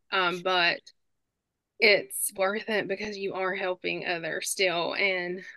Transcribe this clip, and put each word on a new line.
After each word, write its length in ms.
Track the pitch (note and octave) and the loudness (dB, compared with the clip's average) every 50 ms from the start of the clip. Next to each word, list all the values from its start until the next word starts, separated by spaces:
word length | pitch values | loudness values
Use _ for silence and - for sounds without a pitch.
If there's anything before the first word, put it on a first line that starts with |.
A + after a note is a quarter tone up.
| _ _ - | _ _ 0
Um, 280 | F#3+ F#3 F3 F3 F3+ F3 | 2 2 2 0 0 0
but 380 | F#3 F#3 F3+ E3+ E3+ - - - - - _ _ _ _ _ _ _ _ _ _ _ _ _ _ _ _ - | 2 2 4 4 4 2 0 -4 -14 -20 _ _ _ _ _ _ _ _ _ _ _ _ _ _ _ _ 4
it's 520 | - A3 G3+ E3 G3 - - - - - G#3 | 6 6 6 6 4 -2 -6 -6 -6 -6 -2
worth 320 | G3 F#3+ F#3+ G3+ A3 G#3 A3 | 0 0 0 0 -2 -2 -2
it 180 | A3 G3+ - F3 | -2 -2 0 -2
because 300 | G3 F#3+ G#3 G#3+ G#3 G3 | -4 -6 -6 -8 -8 -6
you 160 | G3 F#3+ - | -6 -4 -4
are 200 | F#3 F#3+ G3+ G3+ | -2 -2 -2 -2
helping 520 | G3 G3 F#3 F#3 F3+ - F3 E3+ F3 - | -2 -2 -4 -4 -4 -4 -6 -4 -4 -4
others 440 | - F3+ E3+ E3 D#3+ D#3 - - - | -4 -4 -4 -4 -6 -6 -6 -6 -6
still. 440 | - - G3 F#3 E3 E3+ E3+ - - | 0 2 2 2 2 0 -2 -2 -2
And 480 | - G3 G3 F#3 F3+ F3+ F3 F3+ F#3+ F3+ - - | 0 0 0 0 -2 -2 -4 -6 -8 -10 -14 -16